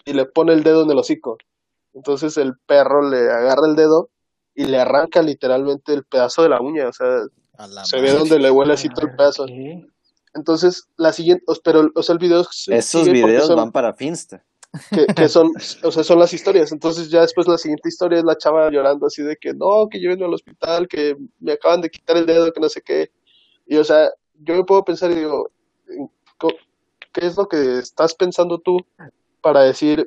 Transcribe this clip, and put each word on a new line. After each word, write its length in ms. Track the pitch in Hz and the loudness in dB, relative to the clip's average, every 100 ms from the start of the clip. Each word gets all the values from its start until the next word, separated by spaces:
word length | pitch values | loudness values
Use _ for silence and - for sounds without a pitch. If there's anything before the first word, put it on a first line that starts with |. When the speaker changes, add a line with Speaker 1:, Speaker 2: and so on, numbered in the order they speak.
| - | -6
Speaker 1:
Y 80 | |
le 120 | 139 131 | -4 -2
pone 280 | 165 160 | 0 2
el 100 | 160 | 4
dedo 200 | 151 160 | 4 4
en 80 | 151 | 2
el 60 | 135 | 0
hocico. 380 | - 151 123 113 _ _ _ _ _ | 0 -4 -8 -12 _ _ _ _ _
Entonces 440 | 135 135 139 156 151 | -12 -6 -4 -4 -4
el 160 | 135 127 - | -4 -6 0
perro 360 | 143 135 143 143 | 2 4 2 0
le 200 | 131 120 | 0 0
agarra 380 | 117 127 131 156 | 0 0 2 2
el 80 | 151 | 4
dedo 340 | 156 160 - _ _ _ _ - | 4 4 0 _ _ _ _ -8
y 100 | 139 | -2
le 140 | 131 | 0
arranca 420 | 123 135 165 180 | 2 0 0 0
literalmente 720 | 156 135 127 127 139 139 - | 0 -2 -2 -2 -2 -6 -4
el 120 | 147 - | -6 -4
pedazo 380 | 131 123 - | -2 0 2
de 60 | 160 | 2
la 120 | 127 | 2
uña, 260 | 131 156 127 | -2 -6 -6
o 60 | |
sea, 140 | - 127 127 107 _ _ - | -4 -4 -2 -6 _ _ -20
Speaker 2:
A 100 | 101 | -20
la 160 | 98 | -12
Speaker 1:
se 140 | 95 131 | -6 -2
ve 60 | 135 | 2
Speaker 2:
madre. 100 | 147 | 2
Speaker 1:
donde 200 | 156 156 | 4 4
le 100 | 135 | 4
huele 220 | 135 143 | 4 4
así 140 | 143 156 | 0 -4
Speaker 3:
A 40 | |
Speaker 1:
todo 100 | - | -6
el 60 | 151 | -6
Speaker 3:
ver, 80 | 131 | 0
Speaker 1:
pedazo. 280 | 143 139 131 | 0 0 -8
Speaker 3:
¿qué? 380 | 127 135 175 - _ _ _ _ | -12 -16 -16 -20 _ _ _ _
Speaker 1:
Entonces, 540 | 156 151 160 180 180 - - | -10 -4 0 0 -2 -8 -4
la 140 | 160 | -2
siguiente, 300 | 156 165 180 - | 0 0 0 -2
os-, 120 | 160 | -4
pero, 300 | 170 156 156 | 2 2 2
o 100 | 170 | 0
sea, 100 | - | -2
el 60 | 170 | 0
video 240 | 180 170 175 | 2 0 0
se-, 320 | - - - | -8 -4 -2
Speaker 4:
Esos 260 | - 165 143 | 0 0 2
Speaker 1:
sigue 140 | 123 | 4
porque 100 | 110 | 4
Speaker 4:
videos 140 | 120 156 | 2 2
Speaker 1:
son, 80 | 165 | 0
Speaker 4:
van 140 | 113 | 0
para 200 | 135 117 - | -2 -4 -6
Finsta. 500 | 135 170 - 95 _ _ _ 139 - | -8 -10 -14 -20 _ _ _ -20 -6
Speaker 1:
que, 160 | 196 151 | 0 0
que 200 | 175 156 | 2 2
son, 240 | 170 165 160 | 4 2 0
Speaker 4:
<laughs> 280 | - - | -10 -6
Speaker 1:
o 80 | 165 | -4
sea, 120 | 160 | -2
son 160 | 156 170 | 2 4
las 120 | 170 | 4
historias. 380 | 170 202 196 151 | 0 0 0 0
Entonces 380 | 151 165 160 160 | -2 -6 -6 -2
ya 120 | 165 | 2
después 260 | 165 170 175 | 2 2 0
la 100 | 165 | 0
siguiente 320 | 156 151 170 | -2 -8 -8
historia 300 | 165 180 170 | -6 -2 0
es 40 | |
la 140 | 165 156 | 0 -2
chava 320 | 156 160 156 | 0 0 0
llorando 380 | 147 139 143 147 | 0 0 -2 -4
así 160 | - | -6
de 120 | 147 151 | -8 -8
que, 180 | 143 135 | -10 -6
"No, 320 | 170 214 214 | 0 0 0
que 100 | 208 | -4
llévenme 260 | 180 185 180 | -6 -4 -6
al 80 | |
hospital, 540 | 160 - _ 160 170 175 | -8 -10 _ -6 -4 -4
que 300 | 151 147 143 135 _ | -4 -4 -6 -12 _
me 120 | 160 | -8
acaban 280 | 147 165 180 | -2 0 0
de 80 | 165 | -2
quitar 260 | - - 165 | -8 -2 0
el 100 | 165 | 2
dedo, 260 | 165 165 | 2 0
que 80 | 165 | -2
no 80 | 156 | -4
sé 120 | - | -4
qué". 280 | - 147 156 _ _ _ _ _ - | -6 -4 -4 _ _ _ _ _ -2
Y, 100 | 151 | 0
o 80 | |
sea, 260 | 151 156 147 - _ _ | 4 4 2 -2 _ _
yo 160 | 151 175 | -4 -2
me 80 | |
puedo 220 | 185 196 190 | 2 0 0
pensar 260 | 170 180 | -2 -2
y 40 | 170 | -2
digo, 340 | 156 147 - _ _ _ - - - _ _ _ | -4 -6 -8 _ _ _ -18 -16 -16 _ _ _
co-, 160 | 160 - _ _ _ _ - | -6 -6 _ _ _ _ -14
¿qué 140 | - 175 | -6 -4
es 100 | 175 | -4
lo 120 | 196 | -4
que 320 | 156 131 127 | -2 -2 -2
estás 340 | 123 - 160 | -6 -2 -2
pensando 460 | - 180 170 175 170 | -2 -4 -2 -2 -4
tú 180 | - 180 - _ 151 _ _ _ | -4 -4 -6 _ -20 _ _ _
para 220 | 160 143 | 2 4
decir, 420 | 135 127 151 151 | 4 2 0 -2